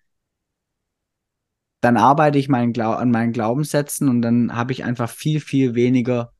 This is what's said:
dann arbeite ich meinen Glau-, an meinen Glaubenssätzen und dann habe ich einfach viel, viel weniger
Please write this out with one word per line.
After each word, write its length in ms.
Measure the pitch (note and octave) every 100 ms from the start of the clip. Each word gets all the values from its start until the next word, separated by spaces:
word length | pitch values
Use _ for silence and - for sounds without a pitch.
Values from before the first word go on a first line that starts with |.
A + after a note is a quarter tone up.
| _ _ _ _ _ _ _ _ _ _ _ _ _ _ _ _ _ _
dann 160 | A#2+ A#2
arbeite 420 | A#2 D3 D3+ C#3+
ich 100 | C3+
meinen 240 | B2+ A#2+
Glau-, 200 | A#2 A2
an 180 | A2 B2
meinen 200 | A2+ A#2
Glaubenssätzen 800 | A#2 A2 B2+ D3+ D3 C#3+ - C#3+
und 140 | A#2+
dann 320 | A#2 A#2+ A#2 A#2
habe 160 | A#2+
ich 120 | B2+
einfach 260 | - B2 A#2
viel, 300 | - D3+ D3+
viel 360 | - C#3 C3 A#2
weniger 580 | B2 B2+ A#2 B2 A#2+